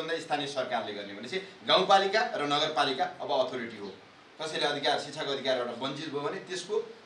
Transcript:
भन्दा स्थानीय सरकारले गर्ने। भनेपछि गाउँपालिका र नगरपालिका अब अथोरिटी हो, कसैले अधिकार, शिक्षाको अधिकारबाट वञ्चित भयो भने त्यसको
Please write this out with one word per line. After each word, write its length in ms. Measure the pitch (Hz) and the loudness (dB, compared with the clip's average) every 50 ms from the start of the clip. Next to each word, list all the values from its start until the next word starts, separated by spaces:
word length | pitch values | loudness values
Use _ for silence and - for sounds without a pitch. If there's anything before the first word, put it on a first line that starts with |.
भन्दा 160 | 156 160 165 160 | -2 -2 -2 -4
स्थानीय 280 | - - 151 143 143 | -2 -2 -2 -2 -2
सरकारले 460 | 139 - 165 131 127 120 113 104 104 101 | -2 -2 -2 -2 0 -2 -2 -2 -4 -6
गर्ने। 200 | 101 101 101 101 | -8 -8 -8 -10
भनेपछि 240 | 104 117 123 190 185 - - - - - | -10 -8 -6 -6 -6 -6 -8 -14 -6 2
गाउँपालिका 540 | - 156 180 190 185 196 196 196 190 202 220 240 - - | 4 4 6 8 8 8 8 8 6 4 2 2 2 0
र 80 | 147 | -2
नगरपालिका 640 | 147 143 143 147 156 151 - 147 143 135 127 127 - - - - | 0 2 2 2 2 2 2 2 2 2 2 0 -2 -2 -4 -6
अब 80 | 127 139 | -4 0
अथोरिटी 480 | 143 135 127 127 135 127 117 113 107 101 | 2 2 2 2 0 -6 -6 -8 -8 -10
हो, 160 | 101 95 - - - - - - - - - - | -10 -10 -12 -14 -18 -20 -20 -20 -20 -20 -12 -10
कसैले 240 | 156 156 - 170 156 | -8 -4 -2 0 0
अधिकार, 320 | - 143 139 139 - - - | 0 0 2 2 2 2 2
शिक्षाको 320 | - 151 - 156 143 139 | 0 -4 -6 -6 -2 -2
अधिकारबाट 460 | 139 123 123 131 131 123 120 117 117 117 | -2 0 2 2 2 2 0 -2 -4 -4
वञ्चित 320 | 131 143 147 147 160 143 | -4 -4 -4 -4 -6 -4
भयो 100 | 131 143 | -4 -2
भने 180 | 143 - - - - 180 | -2 -2 -4 -4 -6 -6
त्यसको 240 | 180 180 - 196 214 226 - - - - - | -8 -6 -4 -2 -2 -2 -2 -4 -10 -16 -14